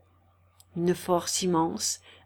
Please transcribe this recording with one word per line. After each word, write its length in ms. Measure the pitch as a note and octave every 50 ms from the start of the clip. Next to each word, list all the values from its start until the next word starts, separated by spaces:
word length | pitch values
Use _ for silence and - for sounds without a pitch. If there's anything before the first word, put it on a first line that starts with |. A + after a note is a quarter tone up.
| _ _ _ _ _ _ _ _ _ _ _ _ - _ _
Une 200 | E3+ E3+ F3 F3
force 460 | F3 - - F3+ E3+ E3 - - -
immense, 600 | F#3+ F3+ F3 D#3+ D#3+ E3+ F#3+ A3 - - - - - - - - -